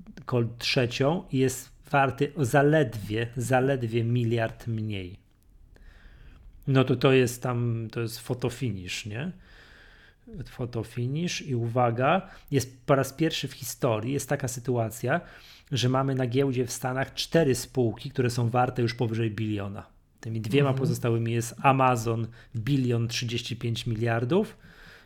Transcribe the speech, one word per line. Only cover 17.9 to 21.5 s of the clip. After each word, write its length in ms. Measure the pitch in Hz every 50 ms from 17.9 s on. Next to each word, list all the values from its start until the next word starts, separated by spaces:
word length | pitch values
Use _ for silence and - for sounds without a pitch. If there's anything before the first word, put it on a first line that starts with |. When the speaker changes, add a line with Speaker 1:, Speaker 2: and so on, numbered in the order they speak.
| 107 - - 139
Speaker 1:
które 200 | - - 120 120
są 200 | 120 123 120 113
warte 320 | 117 107 120 120 120 127
już 120 | 120 113 117
powyżej 360 | - 123 110 113 113 117 110
biliona. 560 | 101 110 110 107 107 101 101 98 98 104 - - _ _ _ _ _ _
Tymi 200 | - 113 113 113
dwiema 280 | 107 107 127 143 143 131
Speaker 2:
Mhm. 100 | 135 135
Speaker 1:
pozostałymi 540 | 143 - 120 120 - 120 117 113 117 113
jest 220 | 117 117 113 -